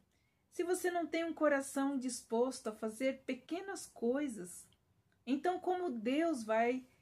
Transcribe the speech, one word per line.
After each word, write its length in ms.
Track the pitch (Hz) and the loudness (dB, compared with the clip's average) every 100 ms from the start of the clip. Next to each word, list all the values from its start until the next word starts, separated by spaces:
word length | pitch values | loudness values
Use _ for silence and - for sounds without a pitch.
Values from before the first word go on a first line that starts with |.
| _ _ _ _ _ | _ _ _ _ _
Se 120 | - | -4
você 280 | 339 349 359 | -2 0 0
não 160 | 349 330 | 0 0
tem 160 | 330 330 | 0 -2
um 80 | |
coração 640 | 311 302 277 269 - 277 277 | 2 4 4 2 0 0 0
disposto 680 | 254 226 - 226 254 254 - | -2 -6 -2 2 2 0 -6
a 40 | |
fazer 520 | 220 220 220 262 269 - | -4 -6 -2 -2 0 -4
pequenas 640 | 254 - 339 392 370 - | -6 -4 -6 -6 -8 -10
coisas, 800 | - 233 262 302 208 180 - - _ _ _ _ _ - | -2 0 2 0 -4 -10 -12 -20 _ _ _ _ _ -2
então 340 | 285 359 370 | 0 2 0
como 300 | 359 359 359 | 0 0 0
Deus 540 | 240 214 277 339 294 | -2 0 2 2 0
vai 420 | 220 220 233 254 - _ | 2 2 4 0 -6 _